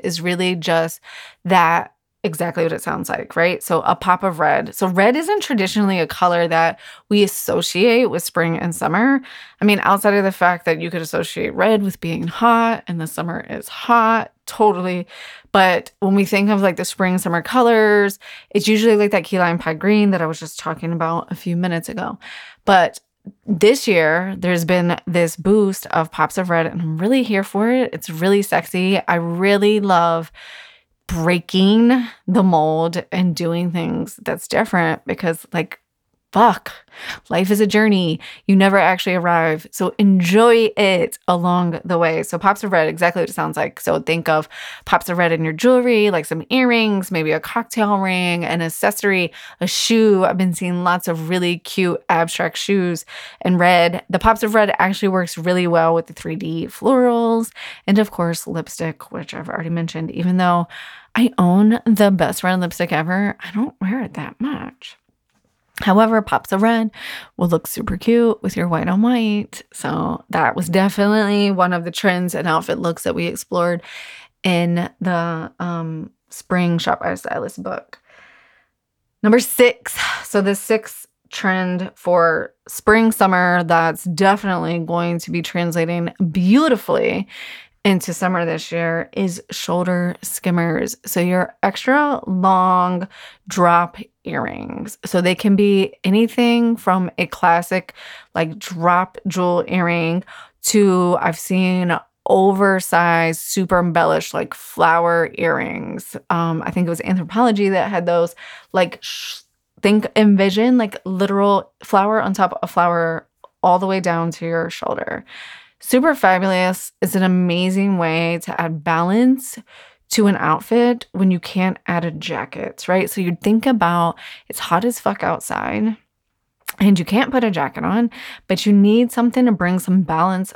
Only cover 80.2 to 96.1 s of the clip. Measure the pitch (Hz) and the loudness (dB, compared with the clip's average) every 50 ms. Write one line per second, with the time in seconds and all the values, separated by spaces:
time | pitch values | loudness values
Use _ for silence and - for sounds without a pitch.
80.2 | - - - 202 190 196 202 196 - - 220 220 - - - - - - _ _ | -8 -4 -2 0 0 0 -2 -2 -2 -2 -2 -2 -2 -8 -18 -20 -20 -20 _ _
81.2 | _ _ - - - 190 185 185 185 180 180 175 185 196 - _ - 180 180 175 | _ _ -10 -4 -2 -2 -2 0 -2 -2 -4 -4 -6 -8 -12 _ -2 2 2 4
82.2 | 165 165 160 - - - _ _ _ - - - - 214 214 226 226 226 - - | 4 4 2 0 -4 -8 _ _ _ -16 -16 -4 2 4 4 4 4 2 2 2
83.2 | 202 190 185 180 180 175 175 175 170 165 170 165 165 165 156 - - 185 165 151 | 2 2 4 2 2 2 2 0 2 2 2 2 2 0 -2 -4 -6 -6 -2 2
84.2 | 196 196 202 202 202 196 180 170 165 160 170 170 160 165 170 170 170 170 170 170 | 2 4 2 2 0 -2 -2 -2 -2 -2 -4 -4 -4 -2 -2 -2 -2 -2 -4 -4
85.2 | - - 165 175 165 - - 175 175 170 160 170 165 165 170 170 170 170 - - | -6 -6 -6 -6 -6 -6 -4 -4 -4 -2 -2 -2 -2 -2 -2 -2 -4 -4 -4 -4
86.2 | 190 165 147 190 175 190 220 285 320 302 247 196 - - - - - - - 185 | -4 -2 0 0 4 4 4 4 4 4 2 0 0 -2 -2 0 0 0 -2 -4
87.2 | 196 - - - - - - - - _ _ _ - 202 190 180 - 185 165 - | -6 -8 -12 -18 -18 -18 -18 -20 -20 _ _ _ 0 2 2 2 0 -4 -4 -4
88.2 | 190 180 185 175 170 165 160 160 - - 170 170 170 165 165 165 - - - - | -2 -2 -2 -2 -2 -4 -4 -6 -6 -6 -4 -4 -2 -2 -2 -4 -6 -6 -6 -4
89.2 | 196 180 170 - - - - - - - 175 175 180 180 180 175 175 180 - - | -4 -4 -4 -8 -12 -14 -14 -10 -6 -4 -2 -2 -2 -2 -2 -2 -2 -4 -4 -6
90.2 | - - - - - 185 175 175 170 170 160 - - - - - - - - 190 | -10 -12 -10 -6 -2 0 0 2 0 0 0 -2 -2 -4 -6 -8 -12 -6 -2 -2
91.2 | 175 180 180 180 175 - - _ - 196 190 - - 254 269 294 294 294 277 - | 0 2 2 0 0 -2 -2 _ -2 -2 -2 -2 -2 0 2 2 2 0 -2 -4
92.2 | - - 190 185 180 190 190 185 185 185 185 180 180 180 180 175 185 - - - | -4 -4 -2 0 2 2 4 4 2 2 2 2 0 0 -2 -4 -6 -8 -12 -18
93.2 | - - - _ _ 185 - 190 180 170 170 170 175 170 - - - - _ _ | -20 -20 -20 _ _ -6 0 2 4 4 4 4 2 0 -4 -12 -20 -20 _ _
94.2 | _ 180 151 139 107 - 50 - 52 - - - - 214 - - - - - 180 | _ -8 -6 -6 -6 -6 -8 -10 -10 -10 -10 -10 -12 -12 -14 -14 -8 -4 -2 0
95.2 | 175 180 185 - - 208 202 196 208 202 202 190 190 196 - _ - 190 | 2 2 0 2 2 4 4 6 6 6 4 4 2 0 -4 _ 0 2